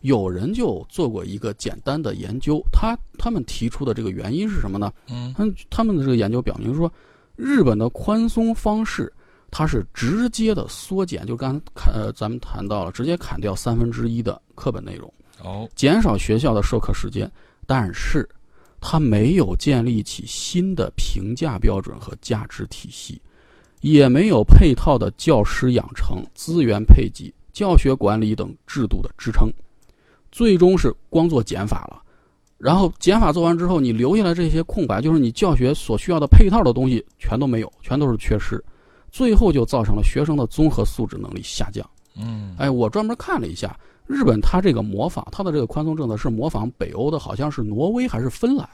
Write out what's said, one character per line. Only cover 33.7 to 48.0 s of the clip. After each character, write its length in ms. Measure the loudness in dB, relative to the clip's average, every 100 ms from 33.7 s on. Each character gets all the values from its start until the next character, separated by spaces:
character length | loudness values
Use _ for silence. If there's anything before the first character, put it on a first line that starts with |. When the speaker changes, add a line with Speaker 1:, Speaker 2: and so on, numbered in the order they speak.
| 0
Speaker 1:
你 140 | 0
留 240 | 0 2 2
下 80 |
来 80 | 2
这 160 | 0 0
些 140 | 0
空 240 | 0 -4 -2
白， 160 | 0
就 100 | 2
是 60 | 2
你 120 | 2
教 240 | 0 2
学 200 | 4 2
所 240 | 0 -2 -4
需 120 | 0
要 80 | -2
的 80 | 6
配 220 | 8 8
套 140 | 6
的 100 | 2
东 160 | 2 0
西 160 | -2 -4 _
全 200 | -4 -2
都 80 | -2
没 140 | -2
有， 100 | -4 _
全 180 | -6 -2
都 100 | 0
是 60 | 0
缺 220 | 0 -2
失， 260 | -2 -6 -10 -20 _ _ -20
最 220 | -2 4
后 180 | 6 4
就 140 | 2 0
造 180 | 0
成 100 | 0
了 80 | 2
学 220 | 2 2
生 100 | 0
的 120 | 0 -2
综 240 | 2 2
合 120 | 2
素 240 | -2 -2 -6
质 120 | -6
能 160 | -12
力 80 | -12
下 260 | -10 -6 -6
降。 160 | -6 -14 _ _ -12
Speaker 2:
嗯。 400 | -10 -10 -12 -6
Speaker 1:
哎， 120 | -2
我 180 | 0 0
专 160 | -2
门 100 | -4 -6
看 200 | -6 -4
了 100 | -4
一 60 |
下， 240 | -8 -10 -12 -20 _ -8
日 180 | -2
本 160 | 2 2
它 220 | 2 2
这 100 | 0
个 100 | 0
模 240 | -2 -4 -6
仿， 200 | -6 -12
它 140 | -8
的 80 | -4
这 60 | -2
个 80 | -4
宽 180 | -4
松 100 | -4
政 140 | -4 -4
策 80 | -4
是 140 | -4
模 180 | -4 -4
仿 220 | -4 -6 -6
北 120 | -10
欧 180 | -4 -4
的， 80 | -4
好 180 | -6 -6
像 160 | -6
是 80 | -4
挪 300 | -6 -2 -2
威 180 | -2